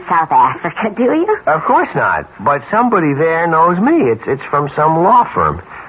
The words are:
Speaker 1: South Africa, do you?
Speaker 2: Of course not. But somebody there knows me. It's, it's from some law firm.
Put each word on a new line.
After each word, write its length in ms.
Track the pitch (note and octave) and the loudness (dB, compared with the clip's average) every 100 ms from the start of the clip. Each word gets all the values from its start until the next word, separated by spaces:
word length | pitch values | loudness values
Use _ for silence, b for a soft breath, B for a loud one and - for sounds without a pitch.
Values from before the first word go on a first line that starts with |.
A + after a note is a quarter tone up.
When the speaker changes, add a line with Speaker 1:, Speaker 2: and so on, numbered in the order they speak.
| - | 0
Speaker 1:
South 220 | E3+ D#3+ | -2 2
Africa, 640 | C3 B2 C3 E3+ - G#3+ G#3 | 2 2 0 -8 -6 -6 -2
do 60 | |
you? 320 | B3 D#4 G#4 G#4+ - | 0 0 0 -2 -2
Speaker 2:
Of 180 | D#3 | -2
course 240 | - D#4 - | 0 0 0
not. 360 | C#3 G#2 D#2 - - | -2 -2 -2 -6 -6
But 180 | A#2 C#3+ - | -2 -2 -2
somebody 440 | - B3 G3+ D3+ | 0 0 2 0
there 320 | C#3 D#3+ E3 E3+ | 0 0 0 0
knows 300 | D#3+ F3 F3+ | 2 2 2
me. 320 | B3+ E4+ B2+ | 2 2 2
It's, 120 | A2 - | 0 -2
it's 160 | C#3 | -6
from 260 | - C#3+ C#3+ D#3 | -2 -2 -2 0
some 260 | D3+ D#3+ | 0 2
law 220 | F3+ C#3+ - | 4 4 2
firm. 260 | - D#2 D2+ - B | 0 -2 -4 -12 B